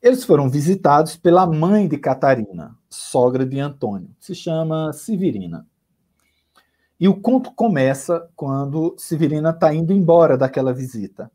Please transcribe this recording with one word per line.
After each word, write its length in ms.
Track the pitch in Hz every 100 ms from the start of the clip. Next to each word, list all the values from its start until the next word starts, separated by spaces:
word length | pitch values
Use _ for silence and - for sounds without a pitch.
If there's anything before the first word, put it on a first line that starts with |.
Eles 220 | 240 254
foram 260 | - 156 139
visitados 640 | 139 147 190 165 143 165 -
pela 300 | 180 175 185
mãe 400 | 156 165 208 190
de 100 | 139
Catarina, 760 | - 131 143 131 104 90 78 - _
sogra 560 | - - 139 123 127 131
de 140 | 135
Antônio, 500 | 143 139 117 98 87 _
que 80 | -
se 80 |
chama 580 | 175 - 160 160 160 156
Severina. 720 | 147 - 208 185 110 87 82 - _ _ _ _ _ _ _ _ _ _ _ _ _
E 80 | 185
o 140 | 196
conto 320 | 202 262 262
começa 760 | - 240 160 131 135 - 170 170
quando 640 | _ 143 135 139 151 160 -
Severina 540 | - 160 156 151 156
tá 200 | 160 170
indo 200 | 151 165
embora 440 | 196 170 170 160 131
daquela 380 | 131 143 131
visita. 560 | 127 127 117 95 _ 117